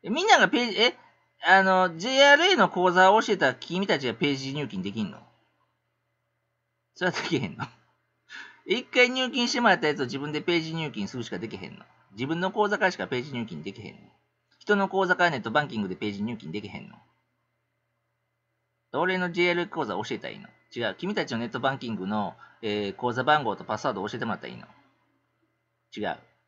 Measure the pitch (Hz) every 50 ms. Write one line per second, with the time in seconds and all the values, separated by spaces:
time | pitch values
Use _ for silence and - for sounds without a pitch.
0 | - 160 214 311 359 440 403 302 220 180 - 233 247 233 190 170 220 247 - -
1 | - _ _ _ _ _ _ _ - 160 185 190 190 190 190 185 185 180 165 160
2 | 175 247 262 262 277 285 285 285 339 381 381 294 202 175 - 185 180 185 175 185
3 | 185 190 202 220 220 - 214 180 160 135 127 - - - 165 185 196 190 185 143
4 | 139 123 110 117 - 143 139 135 135 135 135 151 147 110 104 95 90 101 101 113
5 | 107 90 - 50 - _ _ _ _ _ _ _ _ _ _ _ _ _ _ _
6 | _ _ _ _ _ _ _ _ _ _ _ _ _ _ _ _ _ _ _ -
7 | 180 180 - - - - 170 127 - 87 67 - - - - _ _ _ _ _
8 | _ _ _ _ _ _ - - - - - _ _ - 190 240 240 _ - 254
9 | 247 247 254 262 262 247 220 247 240 240 - - 240 220 185 160 143 151 147 -
10 | 139 120 127 139 139 147 151 151 - - 175 170 160 160 160 165 160 147 - -
11 | 101 95 - 127 117 - - 90 101 110 110 95 92 65 - - - _ _ _
12 | _ _ 95 101 123 135 165 170 185 190 - - 208 202 208 - 214 185 180 -
13 | - - - 123 123 151 139 120 113 110 90 76 76 101 98 - 104 78 - -
14 | - - _ _ _ _ _ _ _ _ _ _ - - 311 302 294 285 - 190
15 | 190 180 - - 180 175 156 123 101 117 110 147 147 139 - 110 101 92 92 -
16 | 110 107 101 101 104 113 123 107 - 78 80 104 101 101 95 82 - - - -
17 | _ _ _ _ _ _ _ _ _ _ _ _ _ _ _ _ _ _ _ _
18 | _ _ _ _ _ _ _ _ _ _ _ _ _ _ _ _ _ _ - 139
19 | 165 185 185 185 180 180 165 165 175 175 175 175 175 - - 165 147 107 95 92
20 | 110 - 123 104 - 64 53 50 - - _ _ _ _ - 117 120 107 98 -
21 | - 185 214 214 160 - 247 226 233 226 - 131 127 135 135 123 131 120 113 92
22 | 92 95 107 107 104 90 - - - - _ _ - 107 104 104 104 98 95 -
23 | - 123 113 120 127 143 151 151 139 113 98 - 92 - 110 107 - 147 120 98
24 | 92 107 - 120 131 113 101 85 - 62 62 60 - - - _ _ _ _ _
25 | _ _ _ _ _ _ _ _ _ _ _ _ _ _ _ _ _ _ - 107
26 | 104 92 78 - - _ _ _ _